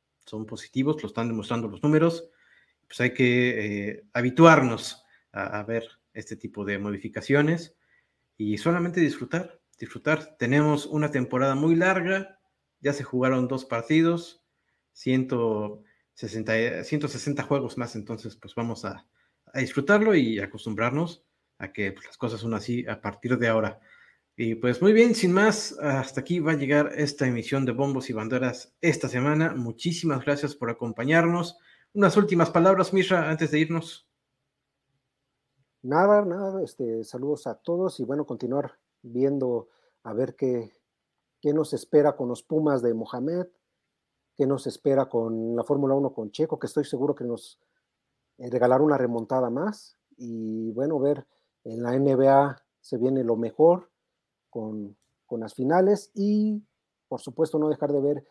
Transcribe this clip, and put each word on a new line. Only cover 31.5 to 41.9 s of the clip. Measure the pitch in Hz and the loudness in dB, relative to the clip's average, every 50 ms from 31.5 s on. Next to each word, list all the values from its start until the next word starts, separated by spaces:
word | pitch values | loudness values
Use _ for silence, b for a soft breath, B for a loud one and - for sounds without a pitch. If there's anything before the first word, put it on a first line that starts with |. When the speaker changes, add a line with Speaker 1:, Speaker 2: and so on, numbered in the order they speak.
| - b b b b b b b - | -10 b b b b b b b 0
Speaker 1:
Unas | 208 202 185 - 208 | 2 4 4 6 4
últimas | 202 208 190 170 160 - | 4 4 4 2 2 4
palabras, | - 175 170 190 190 185 180 - | 4 4 6 6 6 4 2 2
Mishra, | - 190 185 190 190 175 156 151 | 2 2 2 2 2 2 2 0
antes | 160 156 170 147 | -2 -2 0 0
de | 151 151 | 2 2
irnos. | 160 156 170 165 160 - - - _ _ _ _ _ _ _ _ _ _ _ _ _ _ _ _ _ _ _ _ _ _ _ _ _ _ _ _ _ _ _ _ _ _ _ _ | 2 0 0 -4 -6 -8 -14 -20 _ _ _ _ _ _ _ _ _ _ _ _ _ _ _ _ _ _ _ _ _ _ _ _ _ _ _ _ _ _ _ _ _ _ _ _
Speaker 2:
Nada, | - 127 139 160 185 202 208 208 202 | -6 0 2 4 6 6 6 6 4
nada, | 185 170 190 202 196 190 190 | 2 -2 -4 -6 -6 -4 -6
este, | 170 - - - 131 117 113 113 110 | -6 -6 -6 -6 -6 -4 -4 -6 -6
saludos | - - 123 131 143 147 - - | -8 -10 -6 -4 -4 -4 -4 -6
a | 131 110 | -8 -10
todos | - _ - 170 175 185 180 - - | -8 _ -4 -2 -2 -2 -2 -4 -4
y | 120 | -6
bueno, | 110 135 147 147 | -4 -4 -4 -4
continuar | - 131 113 - 117 131 143 135 - - _ _ _ _ _ | -4 -6 -6 -4 -2 -2 -2 -4 -4 -10 _ _ _ _ _
viendo | - 120 117 123 131 139 143 139 131 127 120 117 117 - _ _ _ _ _ _ | -18 -8 -2 0 2 2 2 0 0 -2 -2 -4 -4 -8 _ _ _ _ _ _
a | - 117 | -14 -8
ver | 107 110 131 127 127 | -4 -4 -4 -4 -4
qué, | - 139 127 123 120 113 101 - _ _ _ _ _ _ _ _ _ _ _ _ _ | -4 -2 -2 -2 -2 -4 -8 -14 _ _ _ _ _ _ _ _ _ _ _ _ _
qué | - 147 147 | -2 0 0
nos | 156 151 147 | 0 0 -2
espera | - 123 - - | -4 -8 -4 2